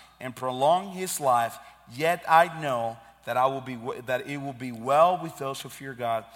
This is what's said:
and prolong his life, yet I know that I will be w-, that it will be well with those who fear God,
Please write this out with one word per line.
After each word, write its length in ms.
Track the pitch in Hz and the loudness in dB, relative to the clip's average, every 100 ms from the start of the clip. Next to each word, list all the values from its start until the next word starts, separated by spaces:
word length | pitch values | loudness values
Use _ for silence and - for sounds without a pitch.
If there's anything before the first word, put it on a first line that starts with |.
| - _ | -20 _
and 140 | 127 | -12
prolong 560 | 117 131 127 139 180 196 | -6 -6 2 4 4 0
his 300 | 185 185 - | -8 -8 -2
life, 360 | 139 120 117 - - - - 120 | 2 2 2 -6 -18 -20 -16 -4
yet 280 | 160 175 - | -2 -2 4
I 320 | 160 175 156 | 6 6 2
know 360 | 147 123 113 117 - _ | -2 -2 -2 -6 -16 _
that 120 | - 120 | -4 2
I 100 | 131 | 2
will 140 | 135 | 2
be 160 | 127 123 | -6 -8
w-, 260 | 120 - 120 | -8 -8 -4
that 200 | 127 131 | -4 -4
it 100 | 143 | -8
will 160 | 139 | -8
be 200 | 123 127 | -10 -10
well 440 | 117 117 147 175 180 | -6 2 6 6 4
with 220 | 160 - | -4 -8
those 220 | 139 135 | -8 -8
who 80 | 135 | -12
fear 260 | - 139 | -14 -14
God, 300 | 120 120 113 107 | -6 -2 -2 -6